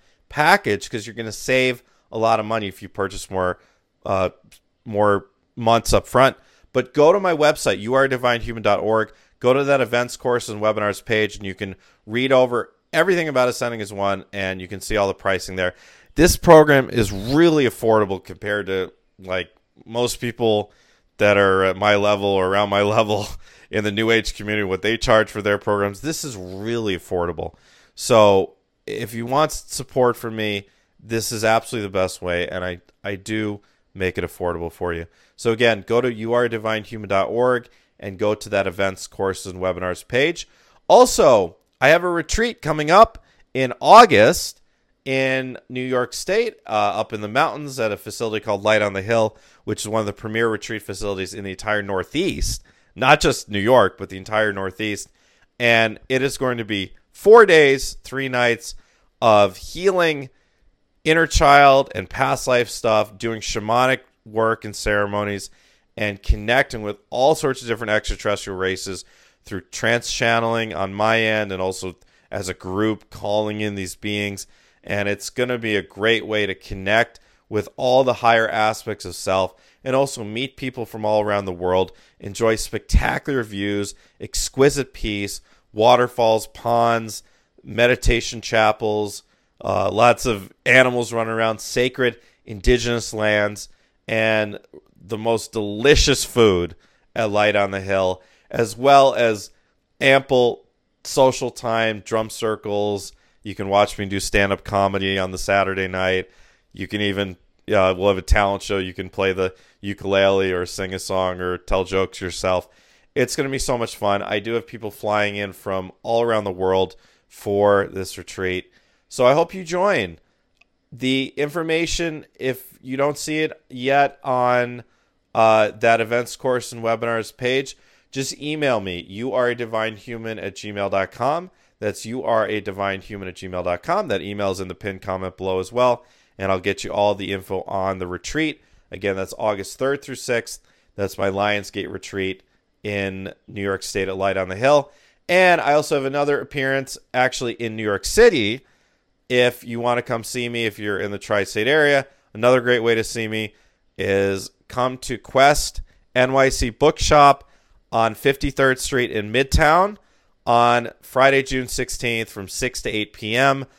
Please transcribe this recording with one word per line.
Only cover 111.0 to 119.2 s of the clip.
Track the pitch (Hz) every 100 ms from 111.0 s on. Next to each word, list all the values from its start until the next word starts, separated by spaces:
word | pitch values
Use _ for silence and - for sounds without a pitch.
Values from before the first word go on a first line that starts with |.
| - 95 92 90
or | 90 90
tell | - 95
jokes | 90 95 95 -
yourself. | 92 - 95 92 - _ _ _ _
It's | - 127 -
gonna | 135
be | 135
so | - 123
much | 113 -
fun. | 104 101
I | - 107
do | 104
have | 117 113
people | 113 107
flying | - 107 104 104 101
in | 101
from | 90 - 95 92 -
all | - 117
around | 117 110
the | 101
world | 90 92 95 92 - _ _ _
for | - - 101 101 101 98
this | 95 92 -
retreat. | 90 - 92 92 - _ _ _ _
So | -